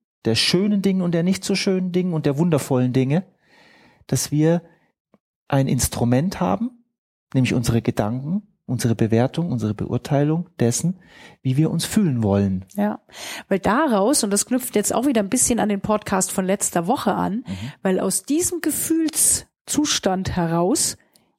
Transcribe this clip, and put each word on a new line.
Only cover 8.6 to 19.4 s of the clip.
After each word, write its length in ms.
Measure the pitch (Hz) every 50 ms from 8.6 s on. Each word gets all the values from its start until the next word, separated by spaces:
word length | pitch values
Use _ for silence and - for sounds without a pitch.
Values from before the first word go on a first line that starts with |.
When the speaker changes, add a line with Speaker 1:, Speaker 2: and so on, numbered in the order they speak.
| _
Speaker 1:
unsere 280 | - 123 107 - 120 113
Bewertung, 560 | - 117 104 110 113 120 139 - - 170 170
unsere 220 | 135 117 107 107 107
Beurteilung 760 | - - - - 123 - - 147 139 147 151 156 170 175 - _ -
dessen, 400 | 123 117 120 - - 170 190 - - - - - - - - _ -
wie 140 | 131 127
wir 140 | 135 160 160
uns 140 | - 170 -
fühlen 360 | - - 220 208 165 131 117 110
wollen. 420 | 104 196 202 202 196 190 185 190 - -
Speaker 2:
Ja, 240 | 202 202 208 214 - _ _ - - - - - - - -
weil 100 | 196 190
daraus, 640 | - - 208 262 320 294 226 196 190 226 202 - -
und 60 | 202
das 140 | 196 202 -
knüpft 280 | - 247 254 254 - -
jetzt 200 | 214 208 - -
auch 120 | 214 240
wieder 160 | 294 254 220 196
ein 80 | 185
bisschen 280 | - 254 - - 240 214
an 80 | - 214
den 100 | 202 196
Podcast 520 | - 196 214 214 - - 202 190 185 - -
von 120 | - 185
letzter 420 | 185 196 202 - - - 180 170
Woche 280 | 175 254 294 - 214 185
an, 300 | 180 180 180 190 233 269
Speaker 1:
Mhm. 260 | - 196 190 208 247 - _ -
Speaker 2:
weil 180 | 196 185 -
aus 240 | - 190 185 - -
diesem 360 | - 277 320 359 - 370 330
Gefühlszustand 1800 | - 320 285 - - - 320 330 320 302 - - - - - -